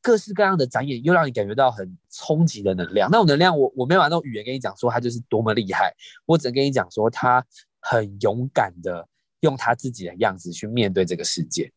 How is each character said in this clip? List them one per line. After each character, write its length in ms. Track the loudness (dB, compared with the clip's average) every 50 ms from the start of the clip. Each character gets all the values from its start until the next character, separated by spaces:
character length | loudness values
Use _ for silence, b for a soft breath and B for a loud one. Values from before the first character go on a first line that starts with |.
各 160 | 4 4 2
式 160 | 2 2 -4 0
各 80 | 2
样 160 | 2 2 4
的 80 | 2 0
展 220 | 0 0 -4 -2
演 160 | -2 -6 -2 2
又 100 | 4 4
让 140 | 4 4
你 40 | 2
感 140 | 0 -4 -4
觉 80 | -2 0
到 160 | 2 2 2
很 280 | 2 -2 -12 -12 -12 -20 _ _
冲 360 | -20 -18 -2 -2 2 2 2
击 180 | 2 2 -2 -2
的 100 | -2 0
能 180 | 0 -4 -2 0
量。 160 | 0 2 4
那 60 | 4
种 100 | 4 4
能 100 | 4 4
量 200 | 4 4 4 4
我， 140 | 4 2 0 _
我 100 | -4 0
没 80 | 2 4
有 60 | 4
办 100 | 4 4
法 60 | 2
用 80 | -2 -4
语 100 | -4 -10
言 120 | -8 -8
跟 80 | -8 -8
你 60 | -6
讲 160 | -6 -8 -8
说 120 | -2 -4 -2
他 100 | -2 0
就 100 | -4 -4
是 100 | -6 -6 -6 _
多 120 | -2 -2
么 120 | 0 0 0
厉 200 | -2 -2 -2 0
害， 200 | 0 0 -2 -2 B B B B B B
我 120 | 0 0
只 100 | 2 2
能 80 | -2 0
跟 80 | 0 0
你 80 | 2
讲 180 | 0 0 -2 -2
说 200 | -2 0 0 0
他 360 | 0 0 0 2 2 2 0 b b b b _ _ _
很 360 | -6 -2 0 0 0 -2 -8 -2
勇 280 | -2 0 0 0 -6 -2 _
敢 200 | -2 -2 -2 -4 -10
的 240 | -8 -8 -8 -8 -10 _ _ _ _ _ _ _
用 160 | 0 0 0
他 180 | 0 -2 -2 -2
自 160 | -2 -2 -10
己 140 | -8 -8 -12
的 100 | -12 -4
样 220 | -2 -2 -2 -2
子 140 | -4 -12 -12
去 140 | -12 -10 -10
面 260 | -4 0 0 0 2
对 120 | 2 0 0
这 140 | 0 -2
个 60 | -4 -4
世 200 | -6 -4 -4 -6
界 260 | -4 -4 -6 -6 -6 _